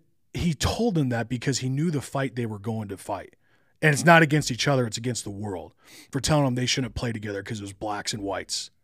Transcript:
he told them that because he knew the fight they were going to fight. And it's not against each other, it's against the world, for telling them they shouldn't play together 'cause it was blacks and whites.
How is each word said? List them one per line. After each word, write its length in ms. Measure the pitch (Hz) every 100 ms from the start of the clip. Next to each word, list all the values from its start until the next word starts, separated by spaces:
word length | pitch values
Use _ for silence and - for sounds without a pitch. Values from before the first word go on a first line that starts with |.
| _ _ _
he 200 | - 175
told 440 | 147 - - 233 170
them 140 | 131
that 180 | 120 113
because 300 | 123 147 127
he 100 | 131
knew 240 | 135 165
the 80 | 147
fight 340 | - 139 135
they 120 | 120 117
were 120 | 104
going 300 | 101 113 104
to 80 | 98
fight. 400 | - 98 - _ _ _ _ _
And 120 | 156
it's 120 | 139
not 180 | 160 165
against 280 | 160 151 -
each 160 | 113 -
other, 180 | 135
it's 120 | 120 110
against 260 | 123 113
the 80 | 107
world, 440 | 98 104 92 80 - - - -
for 80 | 139
telling 260 | - 156
them 120 | 139 123
they 100 | 127
shouldn't 300 | - 127 -
play 160 | 123
together 280 | 110 104 101
'cause 180 | 101 110
it 20 |
was 100 | 98
blacks 400 | 95 107 104 98
and 100 | 117
whites. 480 | 98 92 92 - - _